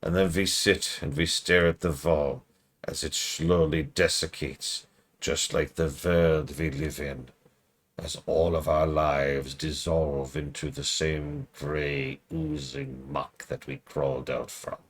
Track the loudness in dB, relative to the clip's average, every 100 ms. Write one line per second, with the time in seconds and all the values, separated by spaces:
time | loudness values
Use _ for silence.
0 | 0 4 4 4 2 2 4 4 2 -4
1 | -4 0 0 0 4 6 6 4 0 0
2 | 2 2 2 -2 -10 _ _ _ -10 -6
3 | -4 -4 -4 -2 2 4 4 2 -2 2
4 | 2 2 -2 -4 -8 -6 -8 -8 -10 _
5 | _ _ -4 -2 0 0 0 0 -2 0
6 | 2 6 6 4 0 -2 -2 -2 -4 -4
7 | -8 -8 -14 _ _ _ _ _ _ _
8 | -10 -8 -2 2 4 2 2 2 4 4
9 | 2 2 2 0 -4 -6 -6 -4 0 0
10 | 2 -2 -4 -6 -8 -6 -8 -6 -4 -2
11 | 0 -2 -4 -8 -10 -10 -4 -2 -2 -2
12 | -4 -8 _ -6 -4 -4 -6 -10 -10 -10
13 | -8 -6 -6 _ -10 -10 -8 -12 _ -2
14 | -2 -2 -4 -6 -6 -10 -12 -12 _